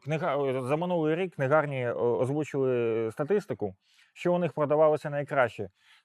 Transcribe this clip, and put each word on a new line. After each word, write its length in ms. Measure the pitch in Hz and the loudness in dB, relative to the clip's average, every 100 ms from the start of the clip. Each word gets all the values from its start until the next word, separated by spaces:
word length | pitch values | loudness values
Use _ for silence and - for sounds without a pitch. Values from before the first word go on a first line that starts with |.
книга-, 580 | 135 156 170 139 135 131 | -6 -4 -2 0 0 -2
за 140 | 123 151 | 0 -2
минулий 380 | 180 175 156 | 0 0 0
рік 200 | 160 185 | 0 -4
книгарні, 540 | - 131 156 147 135 120 | -4 2 2 2 -2 -4
о-, 300 | 78 120 104 | 0 0 2
озвучили 920 | 123 147 147 143 131 123 117 113 113 | 0 -2 -4 -2 0 2 0 0 -2
статистику, 640 | - 143 202 - 117 104 95 _ _ _ | -4 -2 -2 -2 -6 -8 -8 _ _ _
що 200 | - 175 | -6 0
у 40 | 175 | 0
них 140 | 170 | 0
продавалося 580 | - 143 151 156 151 156 | -2 0 4 4 4 -2
найкраще. 600 | 143 143 143 120 - 98 _ _ _ | -6 -2 2 2 0 -10 _ _ _